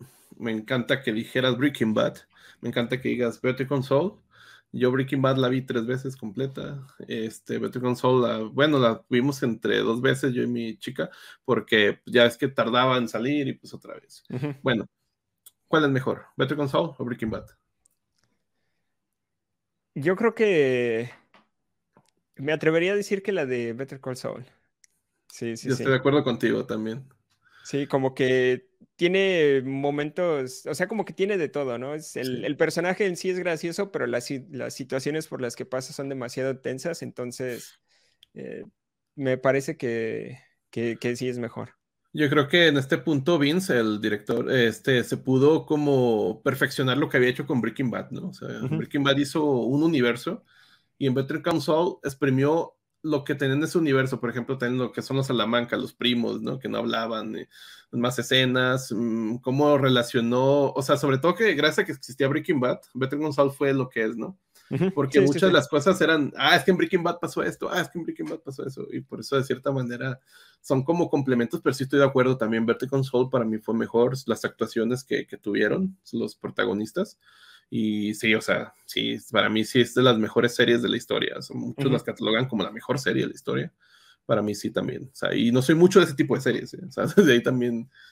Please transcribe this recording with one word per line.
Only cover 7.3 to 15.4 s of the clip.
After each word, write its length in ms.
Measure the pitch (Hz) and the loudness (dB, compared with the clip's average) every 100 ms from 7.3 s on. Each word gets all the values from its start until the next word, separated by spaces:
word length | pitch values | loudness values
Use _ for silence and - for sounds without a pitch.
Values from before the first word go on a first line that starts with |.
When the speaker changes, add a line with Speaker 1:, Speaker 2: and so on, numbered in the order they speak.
| - - 117 | -10 -8 -6
Speaker 1:
Better 220 | 113 127 | -6 -4
Call 160 | 123 123 | -4 0
Saul, 260 | 127 127 | 2 4
la, 160 | 117 113 | 2 -2
bueno, 400 | 110 131 156 139 | -4 2 2 4
la 260 | 117 101 - | 4 2 0
vimos 340 | 123 139 135 | 2 2 0
entre 360 | 123 110 110 104 | -2 0 0 2
dos 220 | 107 117 | 2 2
veces, 320 | 131 131 139 | 2 2 0
yo 80 | 123 | 0
y 40 | 120 | -2
mi 300 | 120 113 110 | -4 -6 -8
chica, 320 | - 139 180 - - - | -8 -6 -8 -10 -20 -8
porque 560 | - 113 - 110 101 - - | -2 -2 2 4 4 2 2
ya 200 | 120 120 | 4 4
es 100 | - | 4
que 120 | 139 | -2
tardaba 480 | - 113 123 131 127 | 0 0 2 2 2
en 100 | 113 | 0
salir 400 | 113 123 147 135 | -4 -2 -2 -4
y 40 | |
pues 180 | - - | -6 -14
otra 200 | 110 - | -20 -18
vez. 280 | - - - - | -20 -20 -20 -12
Speaker 2:
Ujú. 240 | 127 147 135 | -8 -8 -4
Speaker 1:
Bueno, 240 | 131 113 - _ _ _ _ _ | -2 -2 -4 _ _ _ _ _